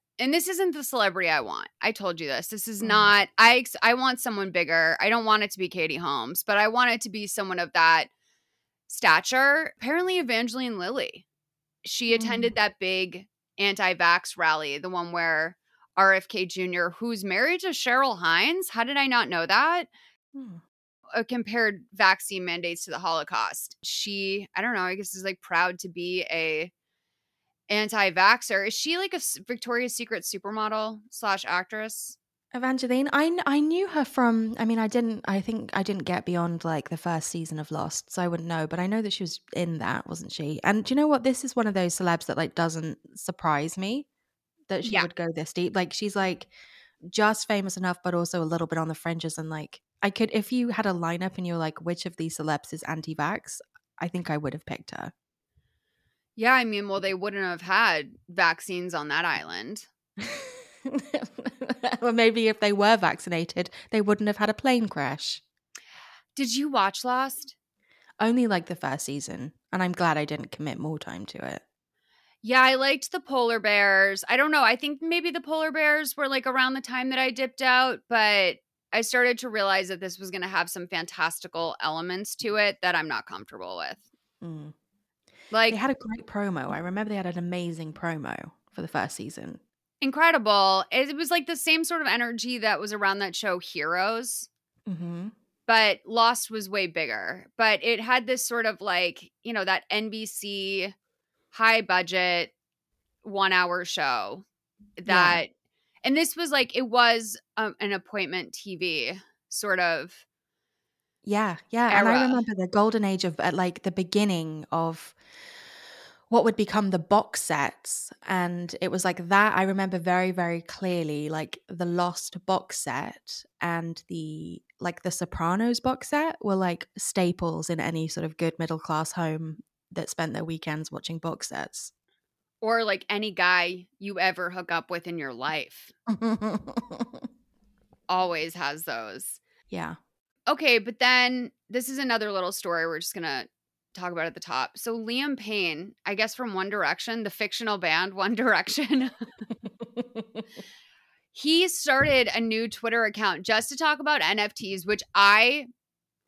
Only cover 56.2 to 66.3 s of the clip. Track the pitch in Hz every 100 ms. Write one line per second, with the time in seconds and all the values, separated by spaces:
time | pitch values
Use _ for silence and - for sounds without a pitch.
56.2 | _ - 226 262 233 208 202 190 196 185
57.2 | 202 196 185 170 175 190 226 160 143 -
58.2 | - 175 170 160 - 180 180 170 147 147
59.2 | 170 107 80 90 113 214 - _ _ -
60.2 | - 587 523 508 - - 262 277 - -
61.2 | - - - - - 240 240 233 240 233
62.2 | 226 226 220 214 208 202 208 226 175 170
63.2 | - 170 170 - 175 - - 220 208 208
64.2 | 208 202 214 214 269 247 208 - 139 147
65.2 | - - _ _ _ - - - - -
66.2 | _